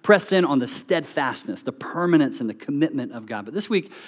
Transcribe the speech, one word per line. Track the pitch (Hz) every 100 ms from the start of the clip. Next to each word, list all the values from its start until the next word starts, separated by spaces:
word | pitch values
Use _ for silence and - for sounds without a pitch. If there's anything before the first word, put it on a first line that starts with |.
pressed | - 202 -
in | 190 170
on | 135
the | 120
steadfastness, | - - 170 - - 131 113 - 135
the | -
permanence, | - - 170 175 160 135 -
and | 113
the |
commitment | 104 - 143 156 139 123
of | 117 110
God. | 107
But | 101
this | 175 208
week, | 202 - -